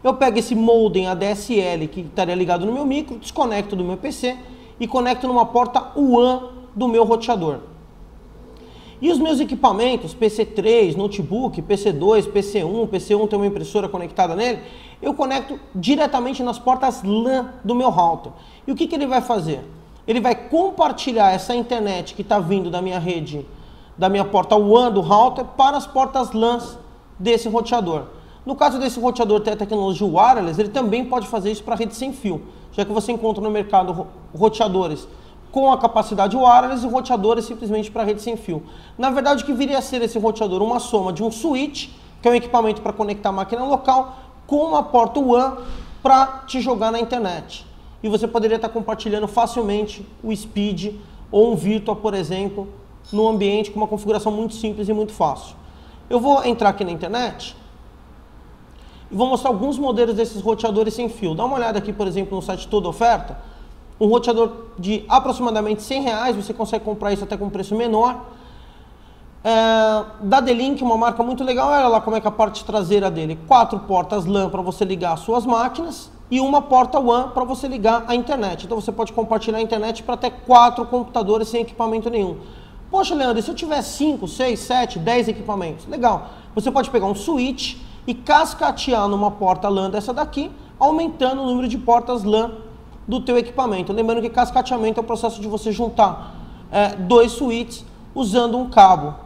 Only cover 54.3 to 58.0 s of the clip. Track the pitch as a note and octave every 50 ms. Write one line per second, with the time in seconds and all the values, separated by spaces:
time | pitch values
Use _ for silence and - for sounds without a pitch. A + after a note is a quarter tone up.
54.3 | G#3 G#3 A3+ A3 - - - G#3+ G3+ G#3 G#3 F#3+ G#3+ G#3+ G#3+ G#3+ G#3+ - F3 D3
55.3 | C3+ - - - - - - - - - - - - - - - A#3+ A#3+ A3+ C#4+
56.3 | C#4+ C4+ B3+ B3 A#3 A#3 A3 G3+ F#3+ - G3+ F3 E3+ D#3 F3 E3+ G#3 B3 B3 G#3
57.3 | D#3+ - - - - - - - - - - - - -